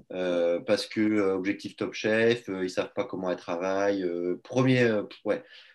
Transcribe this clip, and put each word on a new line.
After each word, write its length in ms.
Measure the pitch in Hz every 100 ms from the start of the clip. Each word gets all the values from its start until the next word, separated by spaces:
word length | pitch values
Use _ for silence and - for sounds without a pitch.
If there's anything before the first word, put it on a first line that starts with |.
| -
Euh, 480 | 92 90 87 85 85
parce 260 | - 104 -
que, 140 | 113
euh, 340 | 107 107 95
objectif 420 | 95 95 101 101 -
Top 160 | 92
Chef, 560 | - 110 110 117 120 -
euh, 160 | 95
ils 60 | 92
savent 220 | - 92
pas 100 | -
comment 260 | 98 92 92
elle 60 | 90
travaille. 680 | - 85 95 95 101 98
Euh, 360 | 87 87 87 90
premier, 420 | - 123 131 127
euh, 180 | 120 107
pff, 160 | 98 -
ouais, 180 | 104 90 - - -